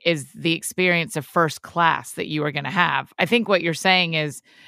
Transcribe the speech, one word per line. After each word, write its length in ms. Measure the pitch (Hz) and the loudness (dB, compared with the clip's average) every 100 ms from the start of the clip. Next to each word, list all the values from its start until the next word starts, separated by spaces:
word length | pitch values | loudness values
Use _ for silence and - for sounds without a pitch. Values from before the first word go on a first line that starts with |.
is 260 | 170 160 131 | 0 0 -4
the 180 | - 151 | -4 -2
experience 640 | 165 - - 180 175 160 156 | -2 -4 0 2 2 0 -6
of 100 | 135 | -2
first 360 | 175 160 - | 0 0 0
class 520 | - 170 170 139 123 | -8 2 2 2 -4
that 140 | - - | -8 -6
you 160 | 151 | -4
are 80 | 147 | -4
gonna 200 | 143 139 | -4 -4
have. 420 | 185 170 139 139 - | 0 0 0 -4 -4
I 60 | 175 | 0
think 220 | 240 196 | 2 2
what 140 | 190 | 2
you're 120 | 165 151 | 2 0
saying 400 | 190 185 175 160 | 2 2 2 -2
is 260 | 151 131 - _ | -4 -6 -16 _